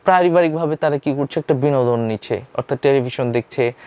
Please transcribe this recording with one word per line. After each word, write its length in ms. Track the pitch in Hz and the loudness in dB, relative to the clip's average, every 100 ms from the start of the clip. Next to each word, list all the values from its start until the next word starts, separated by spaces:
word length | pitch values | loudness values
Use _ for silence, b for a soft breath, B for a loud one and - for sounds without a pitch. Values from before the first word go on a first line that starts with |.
পারিবারিকভাবে 720 | - 185 175 170 165 156 160 156 | 2 4 4 4 2 0 -4 -2
তারা 220 | 156 147 | -2 -2
কি 160 | 147 | -2
করছে, 260 | 139 139 - | -2 -4 -4
একটা 140 | 147 | -2
বিনোদন 460 | 139 143 139 120 120 | 0 2 2 2 0
নিচ্ছে, 420 | 113 107 - 104 123 | -2 -4 -4 -6 -6
অর্থাৎ 240 | - - 135 | -10 -6 -2
টেলিভিশন 520 | 143 139 123 - 123 | 2 2 0 -4 -2
দেখছে, 400 | 120 - - 120 - | -2 -4 -2 -2 -4